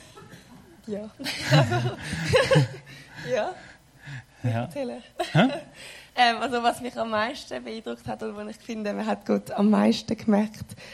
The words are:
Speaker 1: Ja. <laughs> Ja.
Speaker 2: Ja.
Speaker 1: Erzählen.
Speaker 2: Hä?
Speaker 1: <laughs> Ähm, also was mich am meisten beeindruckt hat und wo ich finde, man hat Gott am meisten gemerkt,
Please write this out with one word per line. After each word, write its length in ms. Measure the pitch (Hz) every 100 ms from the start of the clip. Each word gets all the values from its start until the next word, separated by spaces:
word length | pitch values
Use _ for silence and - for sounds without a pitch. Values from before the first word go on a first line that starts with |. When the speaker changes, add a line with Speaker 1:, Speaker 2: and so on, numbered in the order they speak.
| - - - - - - - 339 -
Speaker 1:
Ja. 200 | 202 214 -
<laughs> 1500 | 269 - - - - - - - - - - 523 381 - 127 - - - - - -
Ja. 180 | 247 269 370 - - _ _ - 135 - _
Speaker 2:
Ja. 80 | 123 113
Speaker 1:
Erzählen. 400 | 123 - 247 240 - - 339
Speaker 2:
Hä? 160 | 247 254
Speaker 1:
<laughs> 60 | 233 - - - - - -
Ähm, 180 | 247 226
also 200 | 233 240
was 160 | 240 233
mich 160 | 247 240
am 120 | 226
meisten 520 | 214 220 285 - 254
beeindruckt 420 | 247 220 233 233 233
hat 120 | 220
und 100 | 220
wo 60 | 208
ich 160 | 214 214
finde, 360 | - 226 208
man 140 | 202 220
hat 180 | 202
Gott 280 | - 202 -
am 180 | - 202
meisten 460 | 202 214 233 - 220
gemerkt, 480 | - 208 214 - - - -